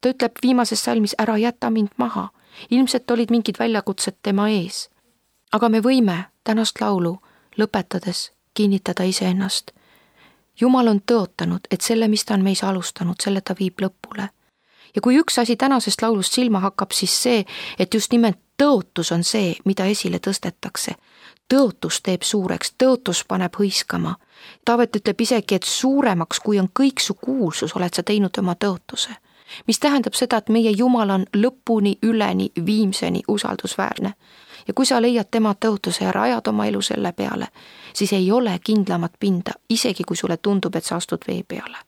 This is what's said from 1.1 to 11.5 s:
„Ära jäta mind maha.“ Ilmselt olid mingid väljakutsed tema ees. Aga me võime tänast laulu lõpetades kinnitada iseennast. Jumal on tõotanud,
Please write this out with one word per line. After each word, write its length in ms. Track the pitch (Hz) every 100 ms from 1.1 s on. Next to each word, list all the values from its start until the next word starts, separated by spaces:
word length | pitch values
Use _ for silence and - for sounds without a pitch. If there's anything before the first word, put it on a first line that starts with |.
| -
„Ära 180 | 220 214
jäta 340 | 233 233 -
mind 180 | 226 208 -
maha.“ 320 | 247 208 185 _ _ - -
Ilmselt 400 | 240 262 247 -
olid 200 | 240 233
mingid 240 | 233 214 185
väljakutsed 560 | 233 220 - 196 - -
tema 260 | - 196 208
ees. 420 | 214 175 - - _ _ _ _ _ _
Aga 160 | 214 233
me 120 | 220
võime 440 | 226 262 220 170 185 _
tänast 360 | - 220 220 -
laulu 380 | 214 190 170 185 _ _ _ -
lõpetades 720 | 214 202 180 185 180 175 - _ _
kinnitada 500 | - 208 196 - 180
iseennast. 680 | 185 185 185 180 190 - - _ _ _ _ _ _ _ _ -
Jumal 280 | 240 254 233
on 120 | 202 -
tõotanud, 560 | 240 180 - 165